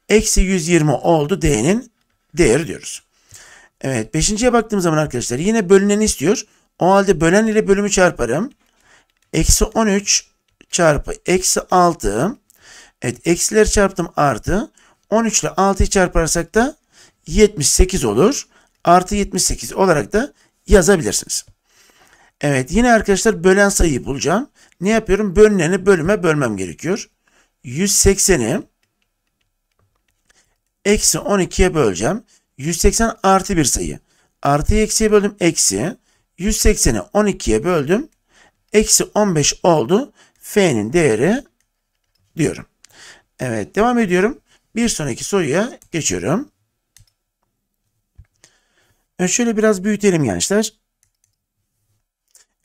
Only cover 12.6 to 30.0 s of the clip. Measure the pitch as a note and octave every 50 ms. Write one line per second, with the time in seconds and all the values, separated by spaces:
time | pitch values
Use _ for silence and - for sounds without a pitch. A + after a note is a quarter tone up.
12.6 | _ - - - - _ _ _ - A#2+ - - - E3+ F3 F3 - - G#3 G#3+
13.6 | G#3+ G#3+ - G#3+ G3 F#3+ F#3+ - E3+ - - - D3+ C#3 B2 G#2 - C3 D#3+ G3+
14.6 | C#4+ - _ _ _ _ _ _ _ _ G3+ A3+ A3+ A3 - - - - - -
15.6 | G3 G3 G3 - - - - G3+ F3+ E3 - F3 E3 D3+ - F3 E3 - - G#3+
16.6 | A#3+ C#4+ - _ _ _ _ _ - _ _ _ _ - D#3 G3 G#3+ G3+ G3+ D3+
17.6 | C#3 - - - F#3 - - - - A2 G2+ A#2 E3+ A#3 C#4+ - - _ _ _
18.6 | _ _ _ _ - E3 F3 F#3 F4 - G#3 G#3 G3 G3 - F#3 - - A2+ -
19.6 | - - F#3 - F#3+ F#3+ D#3+ D3 G#2 - - G#3 C4 D4 - _ _ _ _ _
20.6 | _ - G3 G3 E3 F3 G3+ E3+ A#2+ G#2 F2 - - - - - - _ _ _
21.6 | _ _ _ _ _ _ _ _ _ _ _ _ _ _ _ - - D3 C#3 B2+
22.6 | B2+ - D#3+ A3+ B3 B3 A#3 G#3+ G3 - G3 F#3 - A3+ G#3 E3+ D#3+ F#3+ F#3+ G3+
23.6 | G3+ G3+ G3 - - E3+ C#3+ - - G#2 C3+ C3+ G#2+ C3+ E3+ G#3+ C#4+ - _ _
24.6 | _ _ _ - E3 G3+ A3+ A3 A3 - F#3+ G3+ G#3+ G3+ D#3+ G3 G#3+ G#3+ G#3 F#3+
25.6 | D#3 D#3+ F#3+ G3 F#3 G3 G3 E3 D3 E3+ G#3+ G#3+ F3 E3+ D#3 D3 C3+ A2+ G#2+ F#2+
26.6 | F#2+ F2 D2+ - - D#3 G3 A#3+ - - _ _ _ _ _ _ _ _ _ _
27.6 | - B2 A#2+ D3+ G3 G3 - - - G3 G3 G3 - - F#3 C#3+ A2+ G#2+ D3+ A#3+
28.6 | - _ _ _ _ _ _ _ _ _ _ _ _ _ _ _ _ _ _ _
29.6 | _ _ _ _ _ _ _ _